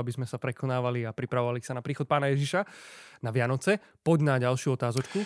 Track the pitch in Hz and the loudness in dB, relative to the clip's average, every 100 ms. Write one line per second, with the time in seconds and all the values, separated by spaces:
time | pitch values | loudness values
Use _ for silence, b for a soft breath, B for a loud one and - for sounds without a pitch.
0 | 120 120 123 127 131 - 131 127 123 123 | -2 -4 -6 -6 -6 -4 -2 0 0 -2
1 | 113 - 123 127 120 120 - 127 127 143 | -4 -6 -2 0 0 -2 -6 -6 -6 -4
2 | 143 147 139 139 143 180 202 B B B | 0 2 4 2 0 0 -2 B B B
3 | B B 117 117 120 131 - 202 b _ | B B -2 0 2 2 2 0 b _
4 | - 165 147 131 123 127 - 127 120 120 | 2 4 4 4 2 0 0 0 0 -2
5 | - 196 | -2 -4